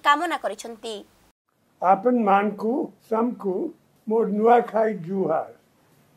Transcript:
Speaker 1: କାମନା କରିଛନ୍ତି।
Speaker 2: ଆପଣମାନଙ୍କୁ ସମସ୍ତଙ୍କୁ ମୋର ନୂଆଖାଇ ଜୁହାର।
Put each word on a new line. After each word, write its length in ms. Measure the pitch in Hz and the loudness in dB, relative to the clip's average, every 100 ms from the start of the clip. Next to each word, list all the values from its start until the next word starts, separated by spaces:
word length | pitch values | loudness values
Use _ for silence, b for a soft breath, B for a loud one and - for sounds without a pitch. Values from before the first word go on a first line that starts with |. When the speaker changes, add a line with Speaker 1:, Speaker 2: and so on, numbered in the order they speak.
| 302 | 0
Speaker 1:
କାମନା 320 | 294 339 285 208 | 0 0 -4 -6
କରିଛନ୍ତି। 500 | 208 226 226 233 208 - _ _ _ _ _ _ - | -8 -12 -12 -12 -12 -14 _ _ _ _ _ _ -2
Speaker 2:
ଆପଣମାନଙ୍କୁ 920 | 180 196 240 247 202 196 208 202 214 277 - - - | 2 2 2 2 4 4 2 -2 -2 -2 -4 -10 -4
ସମସ୍ତଙ୍କୁ 460 | 220 240 196 196 185 320 - _ _ - | -2 -2 -2 -4 -4 -6 -10 _ _ -2
ମୋର 180 | 226 196 208 | 0 0 2
ନୂଆଖାଇ 540 | 220 240 233 214 220 190 160 | 4 4 4 0 -2 -2 -6
ଜୁହାର। 420 | 196 165 139 113 - _ _ _ _ _ | -2 -2 -2 -4 -12 _ _ _ _ _